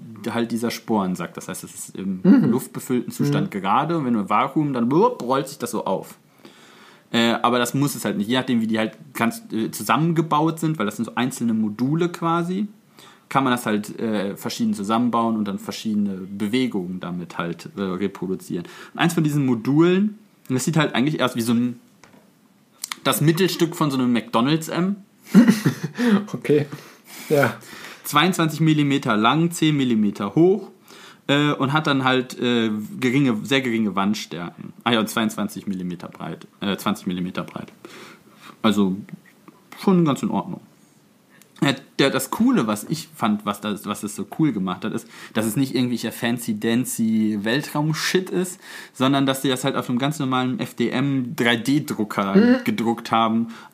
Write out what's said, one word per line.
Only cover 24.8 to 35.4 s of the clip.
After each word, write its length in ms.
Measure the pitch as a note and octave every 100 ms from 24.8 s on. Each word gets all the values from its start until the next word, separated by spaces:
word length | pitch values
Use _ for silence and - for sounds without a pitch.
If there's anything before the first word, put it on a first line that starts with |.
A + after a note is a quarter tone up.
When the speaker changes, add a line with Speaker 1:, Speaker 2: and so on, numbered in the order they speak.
| F#3 G3+ - _ -
Speaker 2:
<laughs> 40 | - A#3+ - D3 - D3 - A#3+ G3+ -
Okay, 320 | - - D3 D3 - - - - - -
ja. 260 | D3 B2+ - - - - -
Speaker 1:
Zweiundzwanzig 580 | - D3 F3 F3 D#3+ D3+
Millimeter 540 | D#3+ D3+ D3 C#3 C3+ G#2
lang, 360 | A2+ D3 E3+
zehn 260 | E3+ D#3 D3
Millimeter 560 | C3 A2 G2+ - G2+
hoch, 380 | - F3 G#3 - - - - - - -
äh, 240 | C#3+ D3
und 200 | - C3
hat 140 | D3+ D#3
dann 180 | C3+
halt, 360 | C3 C3 B2+ -
äh, 320 | B2 A#2+ A2+ G#2+ G#2+ -
geringe, 380 | B2+ C3 C3+ G#2+
sehr 180 | - C3+
geringe 340 | B2+ A2+ G#2+ F#2
Wandstärken. 760 | G2 G#2 - D#2+ F2 - - -
Ah 100 | A#2+
ja, 80 | A#2
und 60 | G#2
zweiundzwanzig 600 | - A2 -